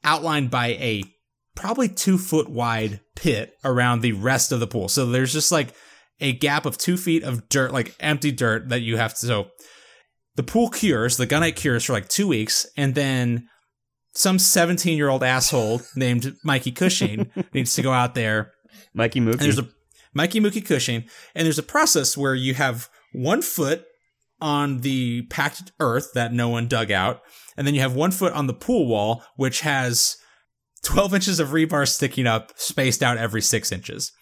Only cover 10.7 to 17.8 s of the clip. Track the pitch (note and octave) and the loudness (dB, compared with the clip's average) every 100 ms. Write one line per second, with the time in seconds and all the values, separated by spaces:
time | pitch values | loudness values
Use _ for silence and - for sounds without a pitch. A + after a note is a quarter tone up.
10.7 | - G#3+ B2 A#2+ B2 A#2+ D3 E3 D#3+ D3 | 0 0 2 2 0 0 2 0 0 0
11.7 | A#2+ - A#2 F#2 - G3+ A#2 A2 - - | 0 0 -2 -2 0 0 0 0 -2 -2
12.7 | - C#3 C3+ C#3 C3 B2 A#2 - _ _ | -2 0 0 0 0 0 -2 -4 _ _
13.7 | _ _ _ _ - G3 F#3 F#3 - E3+ | _ _ _ _ -2 2 4 4 4 4
14.7 | F3+ F3 D#3 C#3+ C3 C3 B2+ B2 C3+ A2 | 2 0 2 2 2 2 2 2 2 2
15.7 | A#2+ - C3 B2+ A#2+ B2+ - D#3 C3+ B2+ | 0 -4 -2 0 0 -2 -6 -2 0 0
16.7 | B2 F#3 - - G#2+ G3+ - - C#3 B2 | 0 0 2 0 -2 -6 -6 -4 -2 -2
17.7 | - | 0